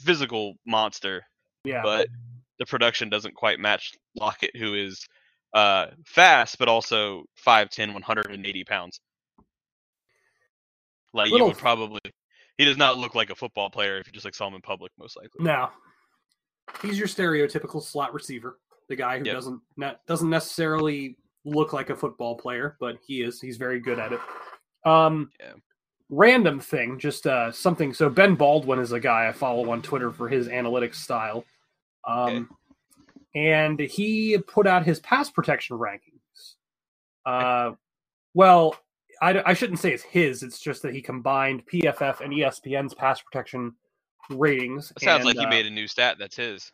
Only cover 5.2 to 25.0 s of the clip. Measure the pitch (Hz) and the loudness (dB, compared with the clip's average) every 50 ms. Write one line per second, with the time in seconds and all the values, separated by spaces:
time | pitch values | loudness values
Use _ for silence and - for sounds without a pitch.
5.2 | _ _ _ _ _ _ - 107 104 101 98 95 87 - - 165 160 - - - | _ _ _ _ _ _ 2 4 4 4 4 2 0 -2 -6 -18 -16 -4 4 6
6.2 | 175 185 160 131 117 - - - 131 117 117 113 107 - 117 110 107 104 98 90 | 8 8 8 6 4 0 -2 -2 2 2 2 2 0 -2 -2 -2 -2 -2 -6 -8
7.2 | 76 - _ _ - - 117 110 104 98 - - 110 104 101 101 95 - 110 107 | -14 -18 _ _ 4 6 6 6 4 2 -2 -8 -8 -6 -8 -10 -6 -6 -4 -4
8.2 | 104 101 101 98 95 98 98 95 92 - 107 98 87 90 - - _ _ _ _ | -4 -6 -8 -10 -10 -8 -8 -8 -8 -6 -6 -6 -8 -10 -16 -20 _ _ _ _
9.2 | _ _ _ _ - _ _ _ _ _ _ _ _ _ _ _ _ _ _ _ | _ _ _ _ -20 _ _ _ _ _ _ _ _ _ _ _ _ _ _ _
10.2 | _ _ _ _ _ _ _ _ _ _ _ _ _ _ _ _ _ _ - 113 | _ _ _ _ _ _ _ _ _ _ _ _ _ _ _ _ _ _ -2 0
11.2 | 104 - 220 240 247 196 - - - 123 117 113 110 107 107 104 - - - _ | 0 4 6 6 6 6 4 2 2 2 2 2 0 -6 -8 -10 -12 -14 -20 _
12.2 | _ _ _ _ _ _ _ - 143 143 135 135 147 131 127 127 123 120 110 117 | _ _ _ _ _ _ _ 2 4 4 4 4 4 4 4 2 -2 -4 -2 -2
13.2 | 110 101 95 - - 117 - 107 101 98 - - 104 101 98 95 95 - - 107 | -2 -2 -4 -10 -12 -10 -6 -6 -6 -6 -4 -4 -4 -4 -4 -6 -10 -12 -16 -16
14.2 | - 104 - - 107 98 98 95 92 - 98 92 98 92 _ - - - - - | -14 -14 -10 -8 -10 -10 -10 -12 -10 -10 -10 -10 -10 -16 _ -20 -20 -20 -20 -20
15.2 | - 110 _ 131 165 165 151 131 127 - - _ _ _ _ _ _ _ _ _ | -20 -18 _ -2 0 0 0 0 0 -4 -8 _ _ _ _ _ _ _ _ _
16.2 | _ _ _ _ _ _ _ _ _ - - - - 208 202 196 214 190 - - | _ _ _ _ _ _ _ _ _ -20 -16 -12 -8 -6 -4 -4 -4 -4 -2 -2
17.2 | 185 175 160 151 147 143 - 156 147 135 - 156 - - - 147 139 127 120 139 | 0 0 2 2 2 0 0 -4 -6 -6 -10 -10 -10 -8 -6 -6 -6 -6 -6 -10
18.2 | - - 135 120 110 127 123 _ _ _ _ _ _ - 135 131 131 123 127 131 | -12 -12 -14 -12 -12 -14 -18 _ _ _ _ _ _ -12 -8 -4 -4 -2 -2 -2
19.2 | 139 113 101 127 127 131 127 120 _ _ _ - 143 139 131 - _ - 165 160 | -4 -4 -6 -6 -6 -10 -12 -14 _ _ _ -10 -10 -10 -10 -10 _ -4 -2 -2
20.2 | 165 160 165 160 160 - - - 165 156 156 156 156 156 147 143 139 135 123 _ | 0 0 0 0 -2 -4 -4 -4 -2 0 0 0 0 0 -2 -4 -6 -10 -12 _
21.2 | _ _ _ _ - 147 147 151 156 151 - 143 131 - 139 - - 139 - - | _ _ _ _ -10 -4 0 0 0 0 0 -6 -4 -6 -6 -4 -6 -6 -6 -6
22.2 | 123 117 120 117 - 127 123 120 131 147 147 - 131 120 117 120 _ - 139 127 | -8 -8 -8 -8 -8 -8 -6 -6 -6 -6 -8 -8 -8 -8 -8 -10 _ -10 -6 -6
23.2 | 120 117 120 - - 131 123 113 131 123 127 123 120 127 120 120 107 107 117 120 | -6 -6 -6 -10 -12 -14 -10 -8 -6 -6 -6 -4 -4 -4 -4 -4 -4 -6 -6 -8
24.2 | - - - - - - - - _ _ _ _ - 165 160 160 | -8 -10 -16 -16 -16 -18 -20 -20 _ _ _ _ 2 4 6 6